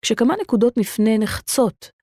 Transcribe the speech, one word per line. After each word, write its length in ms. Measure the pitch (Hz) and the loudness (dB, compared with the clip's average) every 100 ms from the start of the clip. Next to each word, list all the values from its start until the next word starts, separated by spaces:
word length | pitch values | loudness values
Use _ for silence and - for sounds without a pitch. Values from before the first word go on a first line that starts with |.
כשכמה 320 | - 220 240 403 | -4 0 0 0
נקודות 360 | 403 226 240 247 | -2 2 2 0
מפנה 400 | 202 - 214 220 | -4 0 0 2
נחצות 720 | 214 - - - 233 - - _ | -2 -6 -6 0 0 -2 -20 _